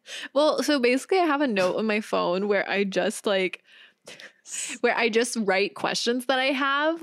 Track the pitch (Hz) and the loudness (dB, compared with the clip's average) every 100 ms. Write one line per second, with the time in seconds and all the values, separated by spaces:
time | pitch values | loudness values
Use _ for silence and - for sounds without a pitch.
0 | - - - 269 302 254 269 294 240 254 | -14 -14 -4 2 2 2 2 2 2 2
1 | - 381 339 285 285 196 180 - 220 208 | 2 2 2 2 0 2 0 0 0 -2
2 | 214 190 175 180 202 196 - 190 202 185 | -2 -2 0 0 0 0 0 -2 -2 0
3 | 180 - 220 190 185 - _ - - _ | -2 -2 -2 0 0 -4 _ -20 -20 _
4 | - - - _ - - - 254 240 - | -20 -20 -20 _ -14 -10 -10 -2 0 2
5 | 233 226 240 233 196 190 202 - - 180 | 2 2 0 0 0 2 0 -2 -4 -2
6 | 233 247 247 262 262 262 277 277 311 330 | -2 -2 0 0 0 0 0 0 0 -2